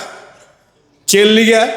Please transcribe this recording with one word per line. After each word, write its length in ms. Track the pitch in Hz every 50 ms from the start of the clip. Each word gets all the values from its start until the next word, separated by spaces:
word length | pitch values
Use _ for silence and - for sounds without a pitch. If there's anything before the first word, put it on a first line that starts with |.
| - - - - - - - _ _ _ _ _ _ _ _ _ _ _ _ _ _
চেল 220 | - 190 196 208 214
লিগা 400 | 220 220 226 220 226 220 233 262 -